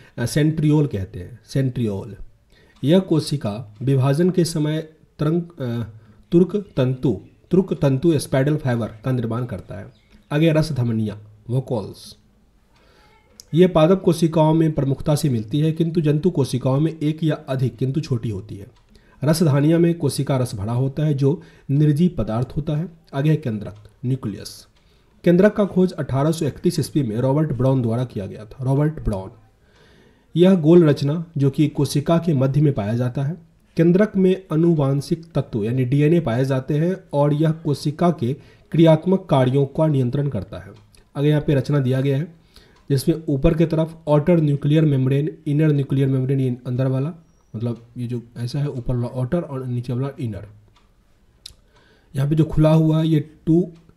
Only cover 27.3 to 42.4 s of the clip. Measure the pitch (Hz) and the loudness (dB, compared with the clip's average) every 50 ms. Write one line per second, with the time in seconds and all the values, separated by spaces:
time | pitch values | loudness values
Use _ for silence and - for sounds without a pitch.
27.3 | 139 151 160 147 131 113 123 131 135 131 117 113 110 120 131 123 - 110 95 101 | 0 0 0 -2 -2 0 0 2 2 0 0 -2 -2 -2 -4 -6 -8 -8 -10 -10
28.3 | 101 107 107 - - - 127 131 139 139 151 156 156 151 117 117 104 95 95 95 | -12 -14 -16 -18 -14 -8 -4 -2 0 0 0 0 -2 -4 -4 -4 -4 -4 -6 -12
29.3 | - - - _ _ _ _ _ _ _ _ _ _ _ _ _ _ _ _ _ | -16 -20 -20 _ _ _ _ _ _ _ _ _ _ _ _ _ _ _ _ _
30.3 | - 160 175 190 196 180 147 156 175 180 165 151 139 - 135 139 151 175 165 - | 2 4 6 6 6 6 6 8 8 8 8 6 4 2 0 -2 -2 -4 -6 -6
31.3 | - 135 139 139 - - 151 143 - - 143 - - 147 139 - 165 165 170 180 | -2 0 0 0 2 2 0 0 0 -2 -2 -2 -2 -2 0 2 0 2 2 0
32.3 | 151 127 131 135 135 147 156 147 131 113 101 104 117 120 127 123 - 147 139 139 | 0 2 0 2 2 2 2 2 2 0 -2 -4 -2 -2 -2 -4 -4 -4 -4 -4
33.3 | 180 - - _ _ _ _ _ _ - 165 170 170 185 214 208 - 190 185 185 | -6 -8 -12 _ _ _ _ _ _ 2 4 4 4 4 2 2 2 2 2 2
34.3 | 185 190 - - 156 156 170 170 170 151 139 135 139 143 135 - 170 165 - - | 2 0 -2 -4 -2 2 2 2 2 2 2 0 0 -2 -2 -4 -6 -6 -6 -4
35.3 | - 147 123 - - 113 101 113 123 131 127 123 139 143 147 156 170 170 165 135 | -4 -4 -4 -2 -4 -4 -2 -2 0 -2 0 0 2 2 4 4 4 2 2 0
36.3 | 113 123 139 135 135 131 131 - 151 147 160 180 190 185 - _ - 147 143 147 | 0 0 0 0 -2 -2 -2 -2 -2 0 0 0 -2 -4 -8 _ -2 0 2 2
37.3 | 151 147 160 160 160 160 - 151 139 - - 151 143 - 175 180 165 - - 117 | 2 2 0 0 0 -2 -4 -4 -4 -2 -2 -4 -2 0 0 0 0 0 -2 -4
38.3 | 147 - - - - _ _ _ - 156 165 160 156 156 - 180 190 190 190 - | -4 -6 -10 -18 -20 _ _ _ 2 4 6 6 6 4 4 0 0 0 0 0
39.3 | 160 135 127 131 127 143 139 131 - - 160 156 147 135 127 123 127 143 143 143 | 2 2 2 2 2 2 0 0 0 0 0 2 2 0 0 0 -2 -2 -2 -4
40.3 | 131 101 90 - - 85 85 98 101 - - _ _ _ _ _ - 143 143 151 | -4 -6 -8 -10 -14 -16 -16 -18 -20 -20 -20 _ _ _ _ _ -6 -2 0 2
41.3 | 151 147 143 - 147 131 123 - 147 143 131 123 131 131 135 139 139 135 165 - | 2 2 2 2 0 0 0 0 0 0 0 0 0 0 0 0 0 -2 -2 -6
42.3 | - - | -10 -16